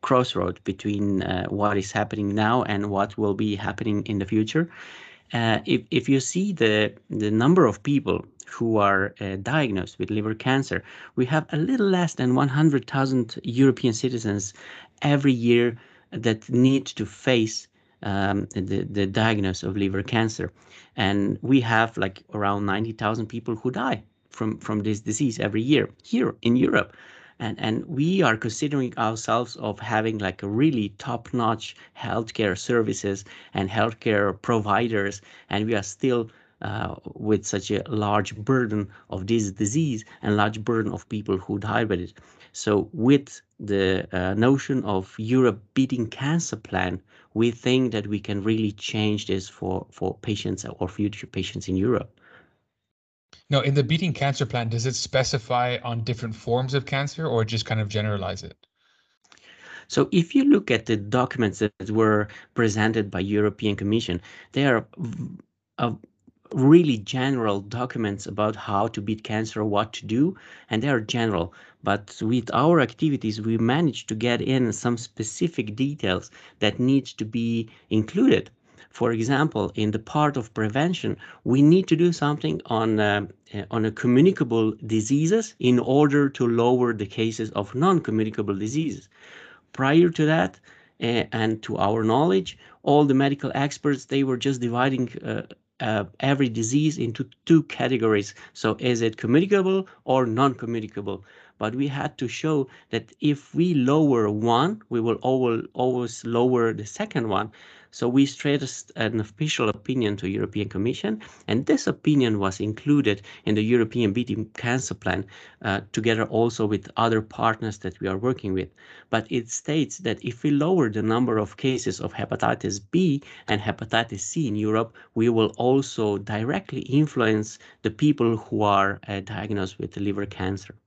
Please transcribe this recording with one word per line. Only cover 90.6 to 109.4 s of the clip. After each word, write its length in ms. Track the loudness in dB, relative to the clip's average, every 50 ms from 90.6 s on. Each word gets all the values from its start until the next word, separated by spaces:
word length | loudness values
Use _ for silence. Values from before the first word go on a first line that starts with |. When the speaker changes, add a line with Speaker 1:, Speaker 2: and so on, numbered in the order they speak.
| _ -20 -20 -20 _ _ _ _ -2
Speaker 1:
uh, 220 | 0 2 0 0 0 -2
and 300 | 0 0 0 0 -2 -4
to 120 | -6 -4
our 280 | 0 0 0 2 2 2
knowledge, 520 | 4 4 4 4 4 4 2 0 -2 -10 _ -20 -20 -20 _ _
all 200 | 4 6 6 6
the 80 | 6 4
medical 400 | 4 4 2 0 -2 -4 -4 -2
experts, 520 | -2 -2 -2 -4 -2 -2 -2 -2 -2 -4
they 180 | _ -2 0 0
were 140 | 0 0 -2
just 240 | 0 -2 -2 0 -2
dividing, 480 | -2 0 2 2 2 2 0 -2 -4 -6 -10 -8
uh, 200 | -6 -6 -6 -8 -10 -16 _ _ _ _ _
uh, 240 | -4 -2 -2 -2 -2 -4 -6 _
every 280 | 0 0 2 2 2 0
disease 480 | 0 -2 -4 0 0 2 2 2 0
into 320 | -2 -4 -6 -4 -6 -8 -10 _ _ _
two 200 | 6 6 6 6
categories. 680 | 2 -4 -4 0 0 0 2 2 2 2 2 0 -2 -10 -18 -20 -20 _
So 220 | -2 0 0 0 2
is 240 | 0 0 0 2 0
it 160 | -2 -2 -2
communicable 720 | -2 2 4 4 4 4 2 2 2 2 0 0 -2 -4 -14 _ _
or 200 | 0 2 2 2
non-communicable? 1000 | 2 2 2 2 2 2 -2 -8 -6 -6 -6 -6 -8 -10 -10 -8 -8 -8 -10 -12 _ -20 -20 -20 -20 _ _
But 160 | -6 -4 -2
we 140 | -2 -4 -4
had 280 | -4 -4 -6 -6 -6
to 120 | -6 -8 -8
show 400 | -6 -4 -2 0 0 0 -2 -4 -8 -20 _ _
that 220 | -6 -6 -6 -6 -16 _
if 340 | 0 0 0 0 -4 _ -2
we 200 | 0 0 2 2
lower 560 | 2 2 4 4 4 4 4 4 4 2 0
one, 500 | 0 0 2 2 4 4 4 2 0 -4 -10 _
we 120 | -4 -2
will 160 | 0 0 -2
alwa-, 500 | 0 0 0 0 2 2 0 0 -2 -4 -8 _
always 500 | -2 -2 -2 0 -2 -4 -6 -8 -10 -8
lower 480 | -2 0 2 4 4 4 4 2 2 0
the 140 | -2 -8
second 420 | -12 -8 -8 -8 -4 -2 -4 -2 0
one. 220 | 0 -2 -2 -4 -8 -18 -20 -20 -20 -20 -20 _ -8
So 180 | -4 -2 2
we 160 | 4 4 4
stressed 680 | 4 2 -4 -2 0 0 0 -2 -4 -10 -12 -16 -16 -6
an 240 | -2 -2 -2 0 -2
official 500 | -4 -4 -6 -6